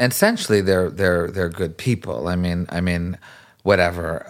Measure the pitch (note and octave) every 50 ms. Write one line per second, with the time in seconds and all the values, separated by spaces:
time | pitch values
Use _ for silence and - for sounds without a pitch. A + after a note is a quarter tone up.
0 | B2 B2+ C3 - G3 G#3+ A#3+ A3+ - - G#2+ G2+ F#2+ F#2+ F#2+ F#2 F2+ E2+ - -
1 | G2 F2+ F2 F2 E2+ - - G2 F2+ E2+ E2 F#2+ F#2 D#2 D#2+ - - B2+ A#2+ -
2 | - F#2+ C#2 A#1 C#2 F2 F2+ F2+ F2+ F2+ F2 F2 F2 - - F2 F2+ F2+ F2 E2+
3 | E2+ F2 F2+ - - - - - - _ _ _ _ F#2+ G2+ F#2 F2 F2 E2 F2
4 | E2 D#2+ E2 - - -